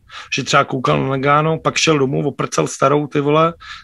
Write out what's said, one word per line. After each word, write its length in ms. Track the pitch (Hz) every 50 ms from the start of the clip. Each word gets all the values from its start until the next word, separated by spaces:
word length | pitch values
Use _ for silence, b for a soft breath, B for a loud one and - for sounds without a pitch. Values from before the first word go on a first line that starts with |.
| _ B B B B B -
Že 80 | - 131
třeba 200 | - - 143 131
koukal 400 | - 143 131 123 147 151 147 135
na 60 | 135
Nagano, 500 | 135 135 131 143 143 151 156 160 160 160
pak 180 | - 147 -
šel 220 | - - 160 156 143
domů, 280 | 135 131 143 156 156
oprcal 400 | 143 123 - 143 127 - - 151
starou, 400 | 139 - - 143 135 147 151 151
ty 120 | 139 - 147
vole, 320 | 139 147 151 156 160 165 170 B B B B B